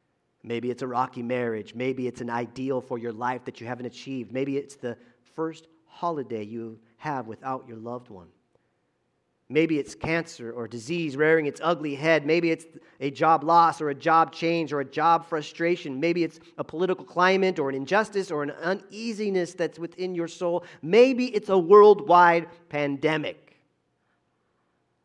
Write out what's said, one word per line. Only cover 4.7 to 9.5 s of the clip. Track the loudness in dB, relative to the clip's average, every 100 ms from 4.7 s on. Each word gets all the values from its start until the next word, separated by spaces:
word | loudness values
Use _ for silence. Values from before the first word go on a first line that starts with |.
| -12
the | -12 -12 _ _ _
first | -8 -8 -10 _ _ _
holiday | -8 -6 -6 -6 -8
you | -8 -10 -12 -14 _ _
have | -8 -8 -8
without | -12 -10 -10 -10
your | -16
loved | -12 -12 -14
one. | -20 -20 _ _ _ _ _ _ _ _ _ _ _ -4